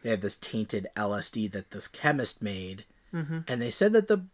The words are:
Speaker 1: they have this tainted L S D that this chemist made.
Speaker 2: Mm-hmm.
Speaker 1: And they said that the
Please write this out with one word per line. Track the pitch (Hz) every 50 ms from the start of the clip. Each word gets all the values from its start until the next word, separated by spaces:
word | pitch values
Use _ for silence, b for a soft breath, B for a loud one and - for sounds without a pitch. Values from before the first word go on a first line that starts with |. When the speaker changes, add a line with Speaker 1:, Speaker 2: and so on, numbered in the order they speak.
| -
Speaker 1:
they | 117
have | 113 98
this | 98 98 -
tainted | - - - - 113 107 - - 104 95 - _
L | 107 104 101 101
S | 101 95 -
D | - 117 107
that | 101 98 98 95 _
this | - 101 -
chemist | - - - - 151 147 139 123 - - -
made. | 113 104 98 95 92 92 95 98 - _ _ _ _ _ -
Speaker 2:
Mm-hmm. | 170 160 143 165 165 160
Speaker 1:
And | - 131 120
they | 120 120
said | 120 - 185 214 214
that | 226 202 -
the | 214 196 180 -